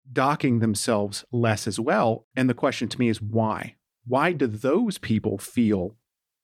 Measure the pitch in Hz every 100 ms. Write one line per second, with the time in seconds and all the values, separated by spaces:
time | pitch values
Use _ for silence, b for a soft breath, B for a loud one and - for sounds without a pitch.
0 | 135 127 135 151 139 117 113 104 - 107
1 | 101 101 - 120 117 104 - 101 120 202
2 | 123 113 _ - 131 117 143 120 113 -
3 | 123 107 107 110 110 98 - - _ _
4 | 117 127 165 165 131 104 127 165 240 -
5 | - 110 107 101 - - 110 101 90 -
6 | _ _ _ _